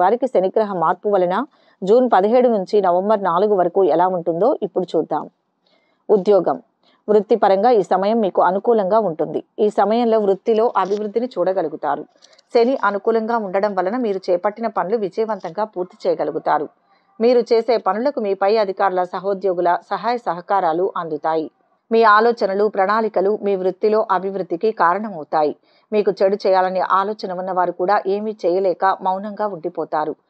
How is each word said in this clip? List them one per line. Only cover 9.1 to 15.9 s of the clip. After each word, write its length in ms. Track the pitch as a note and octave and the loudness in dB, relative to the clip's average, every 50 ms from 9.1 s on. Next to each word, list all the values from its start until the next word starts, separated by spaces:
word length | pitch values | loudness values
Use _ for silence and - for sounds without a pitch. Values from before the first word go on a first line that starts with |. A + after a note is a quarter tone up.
| D#3 - D#3 D#3 D3+ C3+ - _ _ - G#3 | -2 -4 -4 -4 -4 -6 -8 _ _ -2 -2
ఈ 40 | G4 - - | 0 2 2
సమయంలో 400 | G#3 G3+ A3 A#3+ B3 A3+ A3 A3 G#3 | 0 2 2 0 0 2 2 2 2
వృత్తిలో 400 | G3 G3 F#3 - A#3 A3+ G#3+ A3+ B3 - G3+ | 2 0 0 0 0 0 2 2 0 0 0
అభివృద్ధిని 460 | F#3 F#3 G3+ G#3 G#3+ G#3 G3+ A#3 A#3+ B3+ - | -2 -2 -2 -4 -4 -4 -4 -4 -6 -4 -4
చూడగలుగుతారు. 720 | G3 F3 F#3 F#3+ F#3+ E3 D3 D3+ - - D3 C#3+ D3 D3+ - _ _ _ - _ _ _ _ - | -2 -2 -2 0 -2 -2 -4 -6 -6 -6 -4 -4 -6 -6 -12 _ _ _ -20 _ _ _ _ 2
శని 220 | A#3+ A#3 B3 C#4 - - G3+ | 2 2 2 2 0 0 -2
అనుకూలంగా 500 | G#3 G3+ - A#3 A3+ A3+ A3 A3 A#3 A#3 G#3+ | -2 -2 0 0 0 0 0 -2 -2 -4 -4
ఉండడం 260 | F#3+ F#3 G3 G3+ G#3+ G3+ F#3+ | -2 -2 -2 -2 -2 0 -2
వలన 200 | F3+ F#3 A3+ B3+ B3 | -2 -2 -2 -2 -2
మీరు 140 | G#3+ G3 F#3+ - - | -2 -4 -4 -2 -2
చేపట్టిన 400 | F3+ F3 - G#3 G#3 - A#3 A3 G#3+ G3 | -2 0 0 -2 -4 -4 -6 -6 -4 -4
పనులు 200 | E3+ F3 A3 A#3 G#3 | -4 -2 -2 -4 -4
విజయవంతంగా 600 | E3+ - - A3+ G#3+ G#3+ F#3+ - F3 E3 G#3 G#3+ G#3+ - | -4 -4 -4 -4 -4 -4 -6 -8 -8 -8 -6 -6 -6 -6
పూర్తి 240 | F3+ F3+ F3+ | -8 -8 -8